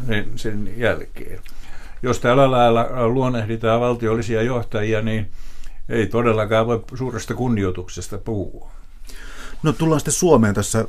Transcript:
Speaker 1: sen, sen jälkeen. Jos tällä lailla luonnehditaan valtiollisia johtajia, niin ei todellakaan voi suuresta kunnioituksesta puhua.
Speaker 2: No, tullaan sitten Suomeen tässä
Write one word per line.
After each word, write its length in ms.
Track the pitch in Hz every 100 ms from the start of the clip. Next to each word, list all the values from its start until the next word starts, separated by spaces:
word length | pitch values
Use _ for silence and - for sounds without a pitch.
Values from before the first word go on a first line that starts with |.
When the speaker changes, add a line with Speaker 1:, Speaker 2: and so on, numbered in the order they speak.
| 127
Speaker 1:
sen, 180 | 107 104 -
sen 340 | 113 104 98 110
jälkeen. 600 | 113 80 - - - 92 - - - - - -
Jos 180 | 123 117
tällä 320 | 123 131 135
lailla 560 | 127 120 117 120 127 113
luonnehditaan 760 | 131 127 123 107 113 113 117
valtiollisia 600 | 123 117 113 113 107 110
johtajia, 600 | 117 123 110 110 107 107
niin 300 | 110 110 98 - - - - - -
ei 180 | 117 104
todellakaan 600 | 113 120 110 107 110 113
voi 160 | 113 - 107
suuresta 380 | 131 113 -
kunnioituksesta 840 | 117 127 107 95 90 87 - - 104
puhua. 540 | - 104 87 - - - - - - - - - - -
Speaker 2:
No, 80 | 156
tullaan 260 | - 160 147
sitten 140 | 151
Suomeen 420 | - 180 135 107 101
tässä 300 | 101 113